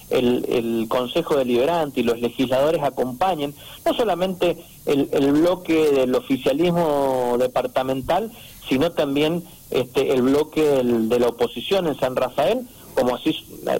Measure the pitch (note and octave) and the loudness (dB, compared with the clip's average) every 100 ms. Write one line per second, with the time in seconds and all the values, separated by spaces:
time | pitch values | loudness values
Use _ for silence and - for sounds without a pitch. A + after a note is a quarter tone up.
0 | - C3 B2 B2 - B2+ A#2 A#2 A2+ C3 | -4 0 2 2 0 -2 0 -2 0 -2
1 | B2 E3+ E3 D3 B2 A#2+ C#3 E3+ D3 C3 | -2 -2 0 0 2 2 2 0 -2 -2
2 | A#2+ A#2 A#2+ - B2+ C3 D3 E3 C#3+ C3 | -2 0 -2 -2 0 2 2 2 -2 -2
3 | B2+ B2 F#3+ E3 C#3+ D3 - - E4+ D#4 | -4 -2 -2 -2 -4 -8 -18 -6 -2 0
4 | A3+ E3+ F#3 F3+ F3 D#3+ - - - C#3 | 0 0 -2 0 0 -2 -8 -10 -2 0
5 | C#3+ D#3 C#3 D3 E3+ F3+ E3+ D#3+ D#3 C#3 | 0 2 2 4 2 2 0 2 4 4
6 | B2+ B2+ - C3 - D#3 F3 E3+ E3 C#3+ | 2 0 -2 -2 0 0 2 2 2 2
7 | C#3 C3 B2 A#2+ B2+ B2+ B2 C3+ C3 C3+ | 0 0 0 0 0 0 -2 -2 -2 -2
8 | C3 F3 A3 - - - - C3 E3 E3+ | 0 -2 -2 -8 -20 -14 -4 0 0 0
9 | D3 C#3 D3+ F3 - - - - B2+ C#3+ | -2 0 0 -2 -6 -16 -6 -4 -2 0
10 | C3 C3 B2+ C#3+ D3+ D#3 D3+ C#3 B2 A#2 | 0 2 4 2 0 0 2 2 2 0
11 | A2 A#2+ A#2+ A#2 A#2+ - - G3 E3+ C3 | 2 2 2 0 -2 -2 -2 0 0 -2
12 | B2+ B2+ B2+ - D#3 B3 B3 - - - | -2 -2 -2 0 0 0 -4 -16 -8 -2
13 | B2 A#2+ D#3 - - - - | 0 0 -2 -4 -8 -10 -4